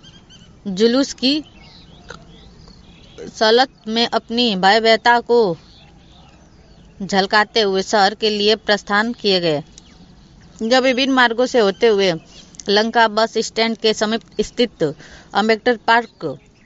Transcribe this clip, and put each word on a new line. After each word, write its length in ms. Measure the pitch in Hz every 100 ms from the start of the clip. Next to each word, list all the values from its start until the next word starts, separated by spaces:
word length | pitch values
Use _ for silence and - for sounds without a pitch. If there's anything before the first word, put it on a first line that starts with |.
| - - - - - - 202
जुलूस 460 | 185 226 247 277
की 300 | - 262 302 - - - - - - - - - - - - - - - - - - 82 -
सलत 340 | 220 233 269 _ 214
में 200 | 226 240
अपनी 480 | 226 - 233 240 185
भव्यता 640 | 190 220 220 220 240 240
को 380 | 233 240 202 160 - - - - - - - - - - - - - -
झलकाते 580 | 190 196 196 214 208 233
हुए 200 | 202 190
शहर 320 | 190 220 196
के 160 | 214 214
लिए 260 | 214 208 214
प्रस्थान 580 | - 202 - 208 226
किए 260 | 240 208 185
गए। 240 | 170 147 - - - - - - - - - -
जब 200 | 226 254
विभिन्न 300 | 254 247 269
मार्गों 320 | 262 240 226 254
से 140 | 254
होते 280 | 196 190 233
हुए 260 | 202 190 165 - - - - -
लंका 380 | 202 226 233 226
बस 260 | 208 220 220
स्टैंड 400 | 214 - 226 226
के 160 | 220
समीप 280 | 214 208 226 - -
स्थित 540 | 208 - - - 156 - - - -
अम्बेडकर 440 | 202 220 220 - 233
पार्क 600 | - 233 240 - 156 135 _ _